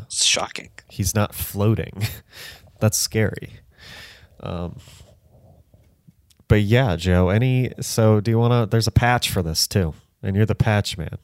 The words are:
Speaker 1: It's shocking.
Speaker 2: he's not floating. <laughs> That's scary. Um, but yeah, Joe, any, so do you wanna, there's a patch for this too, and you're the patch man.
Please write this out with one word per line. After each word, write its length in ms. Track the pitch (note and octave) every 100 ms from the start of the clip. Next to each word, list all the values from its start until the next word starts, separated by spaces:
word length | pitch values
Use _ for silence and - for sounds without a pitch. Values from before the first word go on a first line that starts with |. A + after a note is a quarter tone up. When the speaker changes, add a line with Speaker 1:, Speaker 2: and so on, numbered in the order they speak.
| G#2+
Speaker 1:
It's 180 | -
shocking. 460 | - - - - - - -
Speaker 2:
he's 260 | - G3
not 200 | - -
floating. 680 | - - G2 G#2 G#2+ - - G#2+ - - -
<laughs> 400 | - - - -
That's 160 | A2 -
scary. 640 | - A2 G#2+ - - - - _ - - - - - -
Um, 360 | - F2+ F2 - - - - _ _ _ - _ _ _ _ _ _ _ _ _ -
but 140 | G#2+
yeah, 340 | G2+ A#2+ C3 E2
Joe, 320 | F2+ F2+ F2+
any, 440 | G#2+ B2+ B2+ B2+ -
so 400 | - - A2 G#2+
do 100 | G#2
you 80 | A2+
wanna, 280 | A#2 A#2+ G#2+
there's 200 | A2+ A2
a 40 |
patch 400 | - A#2+ A#2+ -
for 120 | -
this 260 | E2 D#2+ -
too, 260 | G#2 E2 - _ _
and 120 | G2+
you're 120 | G2 G#2+
the 80 |
patch 420 | G#2 A#2 G#2 - F2
man. 220 | D#2 -